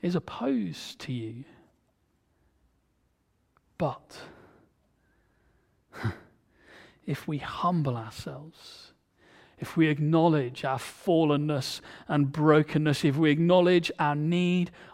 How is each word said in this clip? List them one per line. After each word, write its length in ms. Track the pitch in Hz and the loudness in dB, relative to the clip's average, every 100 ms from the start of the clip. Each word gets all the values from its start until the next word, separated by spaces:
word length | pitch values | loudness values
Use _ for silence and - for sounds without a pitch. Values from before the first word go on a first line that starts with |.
is 140 | 180 | -4
opposed 880 | 175 - - 262 180 160 147 - - | -4 -6 -6 -2 -2 -4 -8 -14 -14
to 120 | - | -10
you. 320 | 123 110 117 - - _ _ _ _ _ _ _ _ _ _ _ _ _ _ _ _ _ _ _ _ _ - | -8 -10 -14 -18 -20 _ _ _ _ _ _ _ _ _ _ _ _ _ _ _ _ _ _ _ _ _ -6
But 380 | 160 - - - - - - _ _ _ _ _ _ _ _ _ _ _ _ _ _ | -4 -4 -14 -20 -20 -20 -20 _ _ _ _ _ _ _ _ _ _ _ _ _ _
<laughs> 200 | - 110 - - _ _ _ _ - - _ - | -8 -8 -8 -16 _ _ _ _ -20 -20 _ -8
if 200 | 139 - | -8 -6
we 120 | 143 | -6
humble 580 | - - 180 175 143 120 | -8 -4 -2 0 -2 -4
ourselves, 960 | 110 - - 139 160 - - - - _ _ _ _ - _ _ | -8 -14 -14 -14 -18 -20 -20 -20 -20 _ _ _ _ -20 _ _
if 160 | - 170 | -4 2
we 120 | 156 | 2
acknowledge 760 | 147 151 165 165 151 123 127 | 2 2 4 4 2 0 -6
our 140 | 139 131 | -6 -6
fallenness 1040 | - - - 165 151 147 151 143 - - - - - | -8 -8 0 2 4 2 0 -4 -6 -12 -16 -18 -4
and 240 | 147 139 | 0 0
brokenness, 720 | 156 151 151 151 156 151 135 | 2 6 6 4 0 0 2
if 120 | 151 139 | 0 2
we 140 | 156 | 2
acknowledge 600 | 147 170 180 175 180 165 - | 4 4 6 6 4 2 -2
our 180 | 151 147 | -2 0
need 540 | 156 175 180 180 175 - - | 0 0 2 0 -2 -8 -20